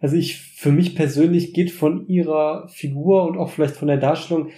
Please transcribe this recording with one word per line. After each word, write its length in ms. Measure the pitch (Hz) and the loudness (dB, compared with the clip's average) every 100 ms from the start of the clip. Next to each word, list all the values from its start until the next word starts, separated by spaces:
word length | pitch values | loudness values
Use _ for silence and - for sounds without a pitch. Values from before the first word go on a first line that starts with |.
Also 160 | 139 165 | 0 0
ich, 240 | - - | -2 -6
für 320 | - - 147 | -16 -4 2
mich 220 | 147 175 - | 4 2 0
persönlich 580 | 147 131 170 175 - | 0 2 2 2 0
geht 180 | 175 175 | -2 -2
von 360 | - 156 180 - | 0 0 0 0
ihrer 600 | 180 156 156 151 160 - | 0 2 0 0 -2 -10
Figur 560 | - 143 139 165 190 | -12 -8 -4 2 2
und 140 | 170 180 | 2 -2
auch 120 | 147 | -4
vielleicht 280 | - 143 - | -2 -2 -2
von 100 | 147 | 0
der 80 | 139 | 2
Darstellung 540 | 135 160 - 165 160 | 2 0 -2 -4 -4